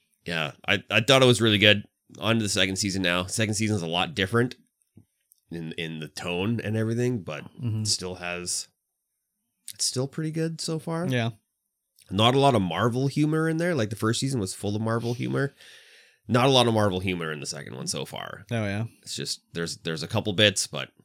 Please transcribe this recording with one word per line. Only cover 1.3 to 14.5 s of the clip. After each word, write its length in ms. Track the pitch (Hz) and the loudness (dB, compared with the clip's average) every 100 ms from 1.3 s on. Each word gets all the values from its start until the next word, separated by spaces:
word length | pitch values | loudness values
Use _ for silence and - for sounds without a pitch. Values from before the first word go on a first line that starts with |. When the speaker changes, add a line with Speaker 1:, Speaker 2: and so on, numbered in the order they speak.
| 113 | 6
Speaker 1:
really 180 | 113 104 | 4 6
good. 260 | 104 104 - _ _ - | 6 6 0 _ _ -6
On 180 | 92 113 | -2 0
to 60 | |
the 60 | 104 | 0
second 280 | 101 95 95 | 0 0 0
season 260 | 104 92 | -2 0
now. 240 | 87 90 90 | 0 0 -2
Second 280 | - 110 | -2 -2
season's 280 | 104 107 104 | -2 -2 -2
a 40 | 85 | -2
lot 280 | 85 85 | -2 -2
different 420 | 85 95 117 123 - _ _ _ _ _ _ _ _ - | -2 0 2 0 -4 _ _ _ _ _ _ _ _ -14
in, 220 | 82 80 | -10 -8
in 280 | 82 82 80 | -8 -8 -8
the 80 | 76 | -12
tone 520 | - 87 87 98 120 | -10 -6 -2 -2 -2
and 140 | 104 110 | -2 -2
everything, 460 | 110 117 123 123 | -2 0 -2 -2
but 220 | 85 147 - - | -6 -10 -12 -8
Speaker 2:
Mm-hmm. 240 | 120 107 | -4 -2
Speaker 1:
still 320 | 107 - 92 90 | -2 -2 -4 -8
has, 520 | 87 87 87 - - _ _ _ _ _ _ _ _ _ - | -8 -8 -6 -8 -8 _ _ _ _ _ _ _ _ _ -16
it's 100 | - | -6
still 220 | - 123 139 | -4 -2 -4
pretty 220 | - 160 | -4 -6
good 300 | 156 165 160 | -4 -4 -4
so 180 | - 160 | -6 -6
far. 280 | - 165 147 | -6 -4 -2
Speaker 2:
Yeah. 240 | 127 117 113 _ _ _ _ _ _ - | 0 -2 -4 _ _ _ _ _ _ -4
Speaker 1:
Not 240 | 92 113 | 4 6
a 40 | 135 | 6
lot 140 | 139 | 6
of 80 | 120 | 6
Marvel 440 | 92 82 117 120 139 | 2 2 0 2 0
humor 420 | 147 151 156 160 | 2 2 2 0
in 80 | 160 | 0
there. 160 | 170 | 0
Like, 160 | 160 110 | 0 -2
the 60 | 110 | 0
first 240 | 110 113 | 0 0
season 180 | 139 135 | -2 -2
was 120 | 95 | -4